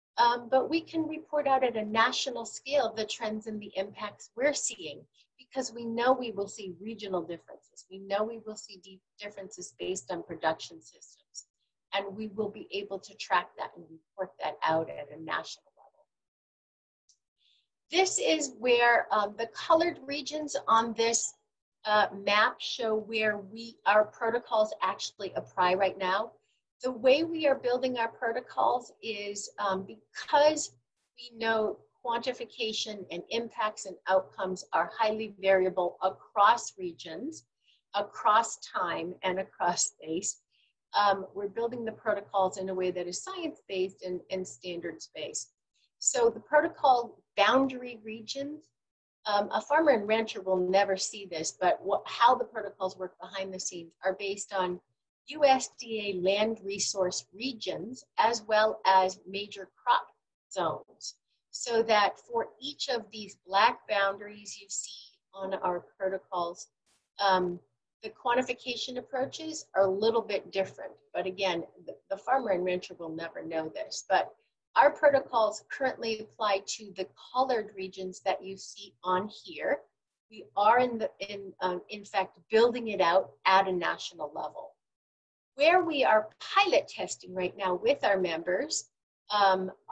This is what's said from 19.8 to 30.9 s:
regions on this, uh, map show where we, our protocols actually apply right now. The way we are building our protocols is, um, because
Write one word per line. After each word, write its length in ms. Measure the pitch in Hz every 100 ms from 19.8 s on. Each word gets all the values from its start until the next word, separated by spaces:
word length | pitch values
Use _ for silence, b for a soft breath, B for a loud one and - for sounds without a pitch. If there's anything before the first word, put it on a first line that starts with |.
| 349 262
regions 520 | 262 285 277 302 302 - -
on 280 | 226 233
this, 380 | 220 226 233 - - _ _ _ _
uh, 240 | 214 208 202 196
map 320 | 202 208 240 -
show 380 | - - 226 220
where 420 | 208 226 214 208
we, 380 | 190 220 233 - -
our 180 | 214
protocols 720 | 214 - 226 240 - 220 214 -
actually 500 | 190 202 - - 202 185
apply 380 | - - 180
right 220 | 185 196 180
now. 360 | 180 190 226 - _ _ _ _
The 100 | 254
way 320 | 240 254 285
we 220 | 320 330 302
are 80 | 254
building 420 | 247 254 254 247
our 100 | 226
protocols 840 | - 233 233 - - 220 247 - _
is, 480 | 226 208 202 202 - -
um, 260 | 202 190
because 880 | 196 226 _ - - 294 302 311 - _ _